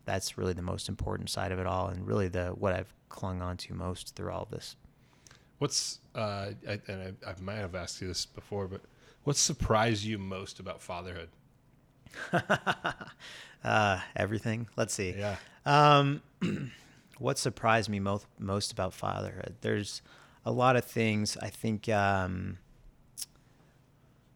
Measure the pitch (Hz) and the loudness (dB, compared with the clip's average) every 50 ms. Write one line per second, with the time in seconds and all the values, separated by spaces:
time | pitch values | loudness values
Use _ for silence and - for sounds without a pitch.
0 | _ - 98 95 - - - - 98 92 92 90 90 90 90 92 - - 98 - | _ -4 -2 -2 -2 -4 -4 -2 -2 -2 -2 -2 -4 -4 -4 -4 -4 -6 -6 -4
1 | 98 98 98 98 92 92 - 101 95 92 92 92 92 92 92 92 92 95 92 90 | -4 -4 -4 -4 -4 -4 -4 -4 -2 -2 -2 -2 -2 0 0 0 -2 -2 -4 -6
2 | 92 101 107 107 98 90 87 90 90 90 92 95 101 98 90 92 92 - - _ | -4 0 0 2 2 0 0 -2 -2 -2 -4 0 0 0 0 0 -4 -8 -14 _
3 | _ _ - - - 95 92 90 90 90 90 - - - 95 92 87 90 92 - | _ _ -12 -8 -6 -6 -4 -4 -4 -4 -6 -6 -8 -10 -8 -6 -4 -6 -6 -6
4 | - - - 98 95 92 90 90 92 - - - - - - _ _ - _ _ | -10 -14 -12 -8 -8 -6 -6 -6 -8 -8 -10 -10 -10 -12 -16 _ _ -20 _ _
5 | _ _ _ _ _ - - - - _ _ _ 143 139 - - - - - - | _ _ _ _ _ -20 -20 -20 -20 _ _ _ -4 -2 0 -2 -2 -4 -8 -10
6 | _ - - 123 110 104 101 101 98 101 104 - - - 104 104 - - 98 95 | _ -12 -6 -4 -2 -2 -2 -2 -4 -6 -8 -10 -6 -6 -6 -6 -4 -8 -8 -8
7 | 92 95 95 - - - 95 87 92 98 104 107 101 90 87 90 85 - - - | -8 -8 -10 -10 -12 -12 -10 -8 -8 -6 -6 -4 -6 -6 -6 -6 -6 -8 -8 -6
8 | 98 92 90 - - - - - - - 104 101 98 92 95 95 - - - - | -6 -4 -4 -4 -6 -6 -10 -18 -12 -6 -4 -4 -4 -4 -6 -10 -12 -16 -20 -20
9 | - - - _ - 143 143 - - - 160 - - - 113 110 107 117 113 101 | -20 -20 -20 _ -2 0 2 2 2 2 0 -2 2 4 6 6 6 6 4 2
10 | 104 110 110 101 95 95 95 92 98 - - - 95 92 85 78 - - 92 87 | 0 -4 -4 -4 -4 -6 -6 -8 -8 -10 -12 -12 -10 -10 -10 -10 -8 -8 -8 -8
11 | 87 92 87 87 82 82 - - _ _ _ _ _ _ _ _ _ _ _ _ | -6 -8 -10 -10 -12 -12 -16 -20 _ _ _ _ _ _ _ _ _ _ _ _
12 | _ - - - - - - 151 - - 208 - - 98 - - - 165 - - | _ -18 -12 -12 -6 0 0 0 2 2 0 2 2 -2 -2 0 -2 -4 -4 -4
13 | 110 - - _ - - - - - - - _ - 117 110 107 107 101 95 92 | -12 -16 -16 _ -18 -16 -16 -16 -18 -20 -20 _ 0 4 4 6 6 6 4 2
14 | - - - - 98 95 107 104 - 120 110 113 120 104 - - 113 107 - - | -2 -6 -2 0 0 0 0 -2 -2 -2 -2 -2 -4 -8 -2 -2 -2 -2 0 -2
15 | 101 90 90 98 101 104 98 - - - - - _ 143 143 147 147 147 147 143 | -2 -2 -2 -2 -2 -4 -4 -4 -8 -16 -20 -8 _ 4 8 10 10 10 10 10
16 | 143 139 143 147 - - _ _ - - 101 - 143 123 - - - - - - | 8 4 2 -2 -6 -16 _ _ -2 -2 0 -2 -4 -8 -10 -14 -20 -20 -20 -20
17 | - _ - - 120 127 139 - - 135 110 - - 113 110 113 104 107 104 98 | -20 _ -14 -2 0 0 0 2 0 -2 -2 2 4 6 6 6 4 2 -2 0
18 | 98 98 101 104 - - _ - 107 98 98 104 101 - - - 95 92 - - | 0 0 0 0 -4 -10 _ -8 -2 0 0 0 0 -2 -2 -2 -2 -2 -2 -4
19 | - 98 95 98 101 98 95 95 - - - - - 113 110 107 104 - - - | -4 -2 -2 -2 -4 -6 -6 -8 -10 -10 -10 -6 -2 0 0 0 0 -4 -6 -10
20 | - - - - - - - - _ 117 117 123 123 127 131 120 113 - - 117 | -12 -16 -20 -20 -20 -20 -20 -8 _ -2 2 6 6 6 6 6 4 2 0 2
21 | 113 110 107 104 107 104 - - - 104 - - - 113 110 104 - - 107 104 | 4 4 4 2 2 0 -2 -4 -8 -10 -10 -4 -2 -2 -2 -2 0 2 4 4
22 | 101 98 98 95 92 92 92 92 92 95 95 95 - - - - - - - - | 6 6 4 4 2 0 -2 -4 -4 -6 -8 -10 -14 -20 -20 -20 -20 -20 -20 -20
23 | _ - _ - - - _ - _ _ _ _ - _ _ _ _ _ _ _ | _ -20 _ -14 -14 -14 _ -20 _ _ _ _ -20 _ _ _ _ _ _ _
24 | _ _ _ _ _ _ _ | _ _ _ _ _ _ _